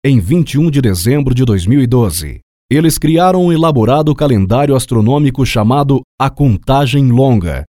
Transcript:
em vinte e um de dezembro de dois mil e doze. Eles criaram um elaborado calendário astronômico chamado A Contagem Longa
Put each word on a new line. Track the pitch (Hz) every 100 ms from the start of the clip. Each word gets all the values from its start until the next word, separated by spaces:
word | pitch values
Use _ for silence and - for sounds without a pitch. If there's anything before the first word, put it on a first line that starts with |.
em | 139 127
vinte | 90 175 143
e | 139
um | 165
de | 139
dezembro | 120 92 117 147 139
de | 123
dois | 123 98 90
mil | 139
e | 123
doze. | 123 104 80 76 - _ _ -
Eles | 143 160 -
criaram | 151 165 185 185
um | 175
elaborado | 160 165 143 107 143 151
calendário | 143 147 110 95 123 143
astronômico | 131 - 117 107 143 143 135
chamado | 127 117 107 143 139 135 - -
A | 135
Contagem | - 143 98 - 139 135 143 131
Longa | 120 135 110 87 65 73